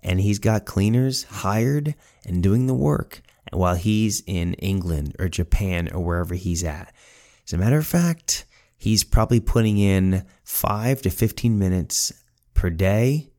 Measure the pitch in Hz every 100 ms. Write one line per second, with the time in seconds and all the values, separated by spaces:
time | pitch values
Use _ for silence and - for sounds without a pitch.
0 | - 92 98 101 110 110 - - 101 117
1 | 131 131 - - 95 104 120 147 147 147
2 | _ _ - 90 92 107 127 131 143 147
3 | - - _ _ - - 90 90 98 107
4 | 110 101 - 95 87 90 98 98 85 78
5 | 73 - 92 - 85 - 98 87 85 -
6 | 87 87 87 87 87 85 85 73 - _
7 | - - _ _ - 85 101 147 156 175
8 | 170 165 - - - _ _ _ - 107
9 | - - 110 120 - 117 110 104 101 95
10 | 95 92 - _ - - - 104 117 135
11 | - - 113 - 120 107 95 92 82 -
12 | - - _ _ _ - 90 80 95 107
13 | 120 147 151